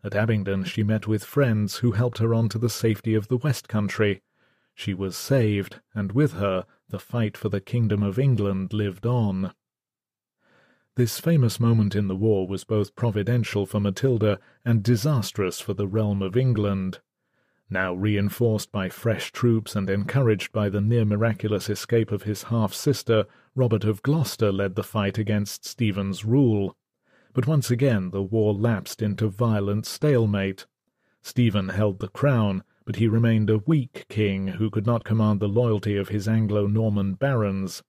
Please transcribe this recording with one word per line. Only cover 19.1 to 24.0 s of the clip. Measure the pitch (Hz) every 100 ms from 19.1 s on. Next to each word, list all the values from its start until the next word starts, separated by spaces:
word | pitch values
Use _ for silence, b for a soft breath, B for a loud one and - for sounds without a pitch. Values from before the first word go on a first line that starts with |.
| 90 -
troops | - 123 113 110 107
and | 95
encouraged | 98 98 135 127 104 -
by | 110 104
the | 101
near-miraculous | 101 120 107 104 113 110 110 101 -
escape | 104 - 117 110
of | 104
his | 107 104
half-sister, | - 117 107 - - 131 - 113 98 b b -
Robert | 127 110
of | 101 104